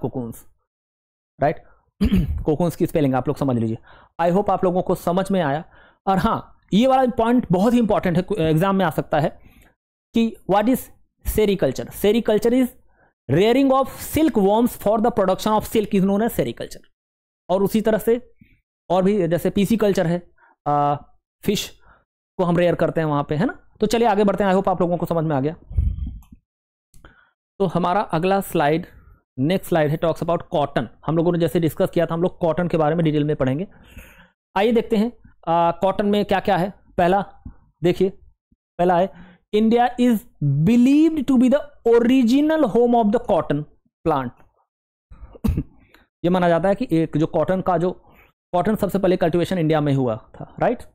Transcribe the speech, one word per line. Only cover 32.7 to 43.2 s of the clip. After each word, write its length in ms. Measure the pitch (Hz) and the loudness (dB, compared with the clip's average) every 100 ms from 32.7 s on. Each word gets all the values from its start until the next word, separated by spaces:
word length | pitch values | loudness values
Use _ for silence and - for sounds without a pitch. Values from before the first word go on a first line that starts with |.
| 165 | 0
बारे 180 | 151 175 | 0 2
में 100 | 156 | 0
डिटेल 180 | 147 | 0
में 120 | 147 151 | 0 0
पढ़ेंगे। 320 | 131 143 202 - - - - - - _ _ 190 | -2 -2 -6 -14 -20 -20 -20 -20 -20 _ _ 0
आइए 140 | 220 | 2
देखते 240 | 233 233 214 | 2 0 0
हैं, 160 | 233 - - _ 170 | 0 -4 -20 _ -2
आ, 240 | 170 170 | 2 2
कॉटन 340 | 170 190 190 202 | 2 -2 0 0
में 200 | 208 196 | 0 0
क्या 140 | 185 | 0
क्या 180 | 208 180 | 0 0
है। 160 | 196 - _ - | -2 -8 _ 0
पहला 280 | 175 196 - - - - _ _ | 2 2 -2 -12 -20 -20 _ _
देखिए, 260 | 175 180 190 - - _ _ _ _ - | -2 0 -2 -4 -18 _ _ _ _ -2
पहला 220 | 180 175 | 2 2
है, 140 | 190 - - _ _ 214 | 0 -4 -20 _ _ 0
"India 340 | 220 233 247 247 | 2 2 2 2
is 180 | 247 220 - _ | 0 0 -4 _
believed 800 | 143 139 170 240 247 294 320 311 | -2 2 4 4 4 4 4 2
to 120 | 254 254 | 0 2
be 160 | 247 | 4
the 60 | 285 - - 233 | 2 -2 -4 2
original 880 | 233 240 269 226 277 302 320 240 233 | 4 4 4 4 4 2 2 2 2
home 280 | 240 240 | 4 2
of 20 | 208 | 2
the 160 | 208 | 0